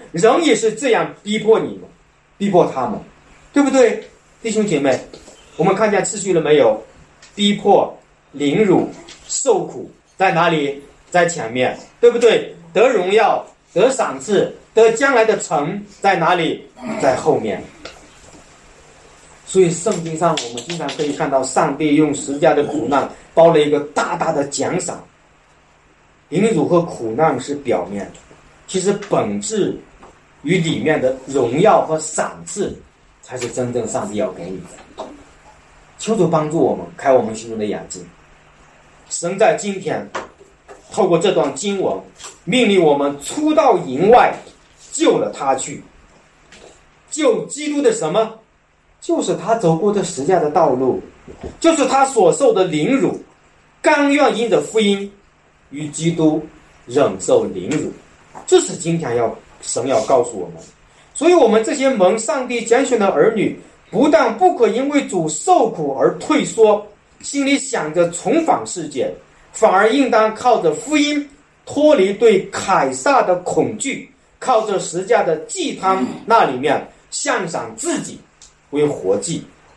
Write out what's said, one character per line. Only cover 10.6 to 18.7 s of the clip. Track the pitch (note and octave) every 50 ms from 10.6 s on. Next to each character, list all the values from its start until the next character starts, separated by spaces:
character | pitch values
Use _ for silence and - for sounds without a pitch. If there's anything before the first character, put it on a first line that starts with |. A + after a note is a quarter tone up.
| C#3+ C3+ C#3 - - - _ _ _ _
在 | - F3 E3+
前 | E3+ - D#3+ A#2 A2+ A#2
面， | B2+ B2+ A2+ - - - - _ _
对 | - A#3+
不 | - A#3+
对？ | A#3+ A3 F#3+ D3 - - - - - - -
得 | - A3 C4+
荣 | B3+ G3 F3+ F#3 G3+
耀、 | A3 G#3+ - - B2+ - - - _ _ _ -
得 | E3 G#3 C4+
赏 | B3+ - G#3 D3+ B2+ C3+
赐、 | - G#3+ G3+ E3+ C3+ - - - - _ -
得 | A3 A3+ A3+ A3+
将 | - C#4 C#4 C4+
来 | A#3 A3
的 | A3 G3+ -
城， | - - E3+ D3+ D3 E3 G3+ G#3 - - - -
在 | - G3 F#3+
哪 | E3 D#3+ D#3+ F3+
里？ | F3 D#3+ C#3+ - - - - _ - - A2+ - -
在 | D3 C3+ B2+
后 | - - D#3 C3+ A#2+
面。 | A2 G#2 F#2+ - - - - - - - - - - - - - - - - - - - - _ _ -